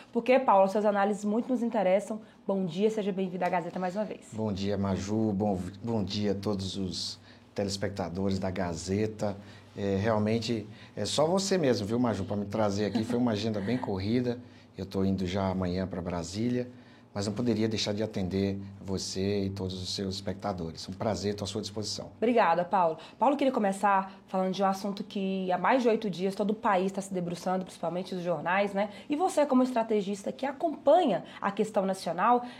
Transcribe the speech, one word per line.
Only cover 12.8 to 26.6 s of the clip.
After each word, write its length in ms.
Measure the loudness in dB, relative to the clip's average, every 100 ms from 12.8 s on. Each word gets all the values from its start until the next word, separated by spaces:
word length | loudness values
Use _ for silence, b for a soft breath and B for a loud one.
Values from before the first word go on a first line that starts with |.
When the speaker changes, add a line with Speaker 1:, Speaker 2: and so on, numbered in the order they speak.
Speaker 2:
aqui. 180 | 0 0
Foi 160 | 0 0
uma 140 | 2
agenda 300 | 0 0 -2
bem 160 | -2 -2
corrida. 600 | -2 -4 0 0 0 -4 B B B -12
Eu 80 |
tô 180 | -4 0
indo 220 | 2 2 0
já 220 | 0 0
amanhã 380 | 0 0 -2 -4
pra 160 | -4
Brasília, 640 | -4 -6 -6 -4 -2 -2 -4 B B B B
mas 140 | -4 -4
não 60 |
poderia 360 | 0 0 2 2
deixar 240 | 0 -2
de 100 | -2
atender 580 | -2 -2 -2 0 0 -2 -8 -12
você 640 | -6 -6 -4 -2 0 0 -2
e 40 |
todos 320 | -4 -6 -6
os 100 | -6
seus 220 | -4 -4
espectadores. 760 | -4 -6 -6 -4 -4 -6 -8 -12
Um 40 |
prazer, 420 | -4 -2 0 -2
tô 80 | -4
à 40 | -4
sua 120 | -6
disposição. 520 | -6 -8 -8 -8 -10 -4
Speaker 1:
Obrigada, 460 | 0 4 4 2
Paulo. 320 | 2 2 2 0 B 0
Paulo, 180 | 2 4
queria 160 | 2
começar 600 | 2 0 2 2 2 0 B -6
falando 240 | -2 0
de 100 | 2
um 40 | 2
assunto 360 | 0 -4 -6
que 480 | -6 -4 -2 -2 0
há 80 | 2
mais 240 | 4 4
de 60 | 4
oito 200 | 2 0
dias 280 | -2 -2 0
todo 140 | -2
o 40 |
país 380 | 0